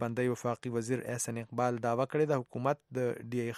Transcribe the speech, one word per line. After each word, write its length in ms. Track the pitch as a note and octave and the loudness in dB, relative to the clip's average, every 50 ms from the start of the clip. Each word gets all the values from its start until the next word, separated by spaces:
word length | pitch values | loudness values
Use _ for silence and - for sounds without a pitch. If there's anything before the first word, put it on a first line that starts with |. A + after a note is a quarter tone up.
بندۍ 300 | A#2 A#2 A#2 B2 B2 B2 | -2 -2 0 0 2 2
وفاقي 400 | A#2+ - - B2 A#2 - - B2 A#2 | 0 0 0 -2 -2 -2 -4 -2 -2
وزیر 320 | A#2 A2 A#2+ C3 A#2+ - A2+ B2 | -2 0 0 -2 -2 -2 -4 -4
احسن 260 | B2+ - B2+ A#2 A#2 A2+ | -4 -4 -4 -4 -6 -6
اقبال 360 | - A#2 A#2+ B2 B2 B2 A2+ A2+ | -4 0 2 2 2 2 2 2
دعوه 200 | A#2 A#2 A#2+ C3+ - | 2 2 2 2 2
کړې 140 | - D3+ D#3 D3 | 2 2 4 4
ده 100 | D3 C3 | 4 2
حکومت 400 | B2 - - B2 B2 C3+ D3+ - _ - B2+ | 0 -2 -4 0 0 0 0 0 _ -6 -2
د 100 | B2+ B2+ A#2+ - - A#2 A#2 | 0 0 0 -2 -4 -4 -4
ډي 160 | B2 B2 A#2 | -2 -2 -2
ای 100 | A#2 A#2 | -2 -2